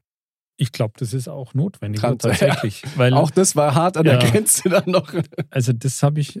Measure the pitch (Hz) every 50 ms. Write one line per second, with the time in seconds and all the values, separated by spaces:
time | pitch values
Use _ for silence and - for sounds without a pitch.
0 | _ _ _ _ _ _ _ _ _ _ _ - 143 120 - - 113 107 - -
1 | 131 107 110 131 123 - - - 127 - - 131 151 202 - - - 101 104 107
2 | 110 120 120 117 - 113 107 - 117 117 120 - - 107 101 - - - - 143
3 | 127 127 127 135 165 156 - 185 190 185 - 151 147 147 131 160 165 180 190 -
4 | 160 156 135 123 123 120 - 214 214 - - - - 190 180 190 - - 180 185
5 | - - - 175 160 - - - 156 - - 139 123 123 127 117 - 135 - -
6 | - 143 151 151 143 - - -